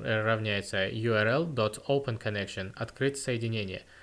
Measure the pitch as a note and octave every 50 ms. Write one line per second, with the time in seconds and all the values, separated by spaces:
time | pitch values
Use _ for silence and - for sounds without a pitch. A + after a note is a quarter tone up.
0 | - B2 A2+ A2 G#2+ A2 A2+ A2 A2 G#2+ G2+ G2+ G2 - - G2 F#2+ G2 A#2 A2+
1 | A2 A#2+ A2 G#2+ G#2+ A2+ B2 D3+ E3+ E3+ C#3+ A#2+ G#2+ G#2+ - - - - C#3 C#3
2 | C#3 B2+ A2+ G#2+ - A2 G#2 G#2 G2 - - G2 F#2+ G2 - - A2+ - - -
3 | C3+ C#3 C#3 C3+ - C3+ B2 A2+ A#2 A2+ A2+ A2 G2+ F#2+ F#2 - - - - -